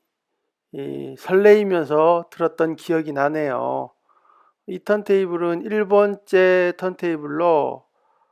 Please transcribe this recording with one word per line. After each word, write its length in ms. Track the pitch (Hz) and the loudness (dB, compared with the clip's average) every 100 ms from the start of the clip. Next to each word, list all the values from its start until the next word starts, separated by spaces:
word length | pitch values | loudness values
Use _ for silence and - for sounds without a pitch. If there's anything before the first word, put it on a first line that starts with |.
| _ _ _ _ _ _ _ | _ _ _ _ _ _ _
이, 440 | - 139 139 135 131 | -14 -12 -10 -12 -14
설레이면서 1080 | - 185 208 208 202 180 139 151 160 170 170 | -2 4 6 6 4 -2 0 2 2 0 -2
들었던 460 | - 165 160 165 156 | -4 -4 -2 -4 -4
기억이 360 | - 165 156 | -4 -4 -2
나네요. 760 | 143 143 156 147 123 127 135 127 _ _ _ _ _ _ _ - | -2 -2 -2 -4 -4 -4 -6 -8 _ _ _ _ _ _ _ -14
이 120 | 185 | -10
턴테이블은 840 | - 214 202 196 185 170 170 170 | -2 -2 0 0 0 -4 -4 -4
일본제 1120 | 220 214 202 202 208 202 - 190 185 185 180 175 | -4 -4 2 2 2 -2 -2 2 4 4 0 -2
턴테이블로, 1120 | 185 180 175 160 147 151 170 156 135 127 _ _ _ _ _ | -8 -6 -6 -6 -6 -2 2 2 0 -6 _ _ _ _ _